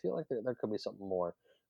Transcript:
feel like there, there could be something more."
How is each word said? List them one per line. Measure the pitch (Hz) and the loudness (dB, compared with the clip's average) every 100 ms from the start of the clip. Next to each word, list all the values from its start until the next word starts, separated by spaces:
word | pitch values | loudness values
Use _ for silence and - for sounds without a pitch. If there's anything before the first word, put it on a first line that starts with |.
feel | 180 175 | 0 -2
like | 160 | -2
there, | 120 | -2
there | 123 120 | 0 0
could | 107 | 0
be | 104 | 0
something | 98 - 98 | -4 -6 0
more." | 92 87 - _ _ _ | 2 2 -2 _ _ _